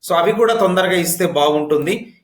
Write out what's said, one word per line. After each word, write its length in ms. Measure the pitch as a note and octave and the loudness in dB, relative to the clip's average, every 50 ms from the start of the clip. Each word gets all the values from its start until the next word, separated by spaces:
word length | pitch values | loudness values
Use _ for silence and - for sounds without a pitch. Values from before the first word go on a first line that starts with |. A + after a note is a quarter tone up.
| - - | -6 -2
So 60 | F3+ | 0
అవి 180 | E3+ E3+ G3+ G#3+ | 0 2 0 2
కూడా 220 | G#3 A#3+ A3+ A3+ | 2 2 2 2
తొందరగా 380 | A3+ G3 F#3 F3+ F#3 F#3 F#3 F#3 | 2 2 2 2 0 0 0 0
ఇస్తే 340 | F3 E3 - - - F#3 | 0 0 -2 -2 -2 -2
బాగుంటుంది. 880 | E3 - D3 D3 D3+ D3+ D3+ D3+ D3+ D3+ D3 D3 E3+ G#3 - - - - _ | -2 0 0 0 2 2 0 0 0 -2 -2 0 -2 -4 -6 -8 -14 -20 _